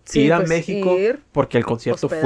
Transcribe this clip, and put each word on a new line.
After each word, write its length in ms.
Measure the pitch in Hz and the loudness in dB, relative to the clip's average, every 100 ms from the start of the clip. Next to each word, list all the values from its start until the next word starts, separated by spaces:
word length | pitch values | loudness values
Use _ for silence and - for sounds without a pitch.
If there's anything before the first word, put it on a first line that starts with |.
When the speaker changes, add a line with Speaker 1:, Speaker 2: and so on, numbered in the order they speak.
Speaker 1:
Sí, 180 | - 147 | -4 2
Speaker 2:
ir 100 | 143 | 4
a 40 | 170 | 4
Speaker 1:
pues, 120 | 170 | 2
Speaker 2:
México, 460 | 165 165 202 185 180 | -2 -2 -2 0 2
Speaker 1:
ir, 220 | 208 285 _ | 0 -2 _
Speaker 2:
porque 260 | 147 - 120 | -2 0 0
el 80 | 117 | -2
concierto 420 | 117 123 113 143 | -4 -4 -4 -4
fue 80 | 160 | 2